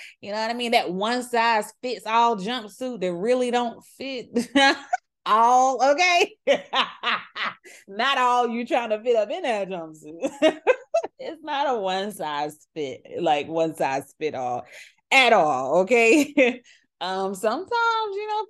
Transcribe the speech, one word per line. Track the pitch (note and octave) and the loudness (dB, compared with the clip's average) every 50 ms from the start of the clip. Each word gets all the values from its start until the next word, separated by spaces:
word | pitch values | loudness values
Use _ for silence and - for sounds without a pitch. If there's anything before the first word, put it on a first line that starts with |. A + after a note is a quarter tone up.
| - | -20
<laughs> | - - _ | -20 -20 _
You | - - G3+ | -14 -10 -6
know | G#3+ | -6
what | A3 A3+ | -4 -4
I | A#3 | -4
mean? | A#3+ B3 A#3 | -4 -2 0
That | A#3 A#3+ - C#3+ | 2 2 2 0
one | F3 F#3 G3 A3 A#3+ B3 B3 | -2 -4 -2 -2 -2 -4 -4
size | B3 - A#3 A3+ A#3 A#3 G#3+ G#3+ G#3+ - _ | -2 0 0 2 2 2 0 -2 -4 -8 _
fits | - B3+ A#3+ F#3 - | -8 -8 -8 -8 -6
all | G#3+ A3 A#3 A#3 A#3 A#3 | -2 0 2 2 2 2
jumpsuit | G3+ F3+ G3+ B3 B3+ G#3+ G#3 G3 - C4 B3+ B3 G#3+ | -2 -4 -6 -6 -8 -10 -12 -12 -10 -8 -8 -6 -4
that | F3+ F3+ F3 | -4 -4 -4
really | E3+ F#3 A3+ B3 B3+ B3+ B3 | -2 -2 0 0 0 0 0
don't | A#3+ A#3+ A#3+ A#3 A3+ - - _ _ - | 0 0 -2 -2 -6 -10 -16 _ _ -14
fit | B3 C4+ C4+ B3 G#3+ - - A3+ A#3+ - - C#4 C#4 C#4 - - - | -12 -10 -10 -10 -12 -6 -4 -4 -4 0 2 4 6 6 4 2 -2
<laughs> | - - - _ _ _ _ - | -6 -8 -8 _ _ _ _ -2
all, | F#3 G3+ A3 A3+ A#3 B3 B3+ B3+ C4 C4 A#3 A#3+ C4+ | 2 4 4 6 6 6 6 4 4 2 2 2 2
okay? | D4 C#4+ F4+ F4+ F4 F4 F#4 - - _ _ | 4 4 4 4 4 4 2 0 -2 _ _
<laughs> | - C#4 - - - - C4 A#3+ - - - - A#3 A3+ F#3 - - - - G#3+ G3 - - _ - - - - - | 0 0 0 0 -2 -2 -2 -2 -2 -6 -8 -4 -4 -4 -4 -6 -10 -10 -8 -8 -8 -8 -10 _ -20 -20 -20 -20 -12
Not | G3 G3+ A#3 C4+ C#4 C4 | -6 -2 -2 0 2 2
all | B3+ B3 B3 B3 B3 A#3 | 2 2 4 2 2 0
you | A3+ A#3 A#3+ A#3+ | -2 -4 -4 0
trying | E4 C4 A#3 A3+ | 0 0 0 0
to | G#3+ G#3+ | -2 -2
fit | G#3+ B3+ A#3+ | 0 2 2
up | A3+ G#3 G3+ | 2 2 0
in | C#4+ F4+ F4+ | -2 -4 -2
that | C#4+ A#3 G#3 G3 F3+ | -2 -2 -2 -4 -6
jumpsuit. | F#3+ F3 E3 D#3+ D#3 D#3 D3+ D3+ D#3 E3 F3 C#4+ - - | -6 -8 -10 -12 -14 -18 -18 -18 -10 -8 -6 -6 -2 2
<laughs> | - D#4 D#4 - - - B4+ C5 - - - E5+ E5 A4 - - | 2 2 2 2 0 0 0 0 -2 -4 -4 -4 -4 -6 -8 -14
It's | - - E4 D#4 D#4+ | -12 -12 -12 -12 -10
not | D#4 D4 C#4 C#4+ D4+ | -6 -4 -2 -2 -2
a | B3+ A3+ | -2 -2
one | G3 F#3+ F#3 F#3+ F#3+ G#3 | -2 -2 -2 -2 -4 -6
size | G3+ G3 F3 D3+ D3+ D3 D3 D3+ D3+ - _ _ _ | -8 -8 -8 -6 -4 -4 -4 -6 -8 -12 _ _ _
fit, | E3 D3+ C3+ B2+ - - - - - | -8 -8 -8 -8 -12 -14 -14 -10 -4
like, | - E3 D3+ D3 C#3+ - | -2 0 0 0 -2 -4
one | D#3+ E3 E3 E3 D3+ | -2 -2 -2 -2 -2
size | - E3+ C#3 C3+ - C#3 - _ _ | -2 -4 -2 -2 -4 -6 -10 _ _
fit | D#3 D3+ - | -8 -6 -6
all | B2+ B2+ B2 B2 B2 - - - - - - _ _ _ _ | -6 -6 -6 -6 -8 -8 -12 -18 -20 -20 -20 _ _ _ _
at | - C4+ C4+ A#3 | 2 4 4 6
all, | A#3 G#3 E3 D3+ C#3+ B2+ C3+ C3 C#3+ F3 F#3+ | 6 4 4 2 0 -2 -2 0 2 2 2
okay? | - B3 A#3 A#3 A3+ C4 D#4 C#4+ C#4+ - - C4 A#3+ A#3+ A#3+ - _ | 4 2 4 4 6 6 4 4 2 2 2 2 2 2 -2 -10 _
<laughs> | _ _ _ _ _ _ | _ _ _ _ _ _
Um, | E3 F3+ F#3+ F#3+ F#3+ F#3+ G3+ | -8 -6 -6 -4 -4 -6 -6
sometimes, | F#3 G3 G#3+ A3+ C#4+ F#4+ - A#4+ A#4 A#4 A#4 A4+ A4+ A4 G#4+ G4 | -4 -2 -2 -2 -2 -4 -6 -4 -2 0 0 0 -2 -4 -4 -6
you | G4 G#4+ G#4+ | -8 -8 -6
know, | G#4+ G#4+ G#4+ G#4 | -6 -6 -4 -2